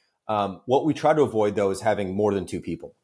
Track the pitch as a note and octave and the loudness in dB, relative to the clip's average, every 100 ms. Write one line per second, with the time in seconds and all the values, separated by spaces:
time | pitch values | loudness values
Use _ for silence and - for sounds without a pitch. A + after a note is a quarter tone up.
0 | _ _ - G#2+ G2+ F2+ - C3+ D3+ - | _ _ -4 -2 -2 -4 0 0 2 0
1 | D3+ D#3 B2+ A2 G#2 G2+ G2 F#2+ A2+ G#2 | 2 4 2 2 0 2 0 0 0 0
2 | F#2+ F#2+ G#2 G2 F2 F2 F2 E2 - - | -2 0 0 0 -4 -8 -8 -10 -12 -14